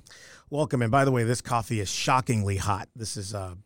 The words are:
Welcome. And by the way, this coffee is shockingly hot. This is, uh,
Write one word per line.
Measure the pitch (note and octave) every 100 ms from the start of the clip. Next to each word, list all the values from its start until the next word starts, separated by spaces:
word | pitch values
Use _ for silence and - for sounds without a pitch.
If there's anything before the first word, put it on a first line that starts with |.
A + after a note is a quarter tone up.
| - - - - -
Welcome. | D3 D#3 B2+
And | A#2
by | C3+
the | C#3
way, | B2
this | A2+ A#2+
coffee | - A#2+ G#2+ A2
is | F#2+
shockingly | - - C3 B2 A2+ G2+ F#2+
hot. | G2 F#2+ E2 A#2+
This | A2 G#2+
is, | F#2+
uh, | G#2 F#2 F2+